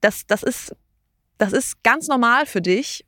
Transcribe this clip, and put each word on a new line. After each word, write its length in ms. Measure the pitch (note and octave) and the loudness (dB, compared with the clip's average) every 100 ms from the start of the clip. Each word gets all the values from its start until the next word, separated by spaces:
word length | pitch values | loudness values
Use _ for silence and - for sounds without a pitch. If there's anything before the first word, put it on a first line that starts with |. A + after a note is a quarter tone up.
das, 260 | G#3 - - | 2 0 -4
das 160 | G#3+ | -2
ist, 320 | - B3 - - _ _ _ _ _ _ | -2 -6 -10 -18 _ _ _ _ _ _
das 140 | G#3 | 0
ist 280 | G3 - - | 0 -2 -2
ganz 240 | - C4+ D4+ | 2 2 2
normal 360 | C4+ A#3 B3 | 0 4 2
für 160 | D4+ G3+ | 2 -2
dich 440 | F3 F#3 C#4+ - | 0 0 -2 -10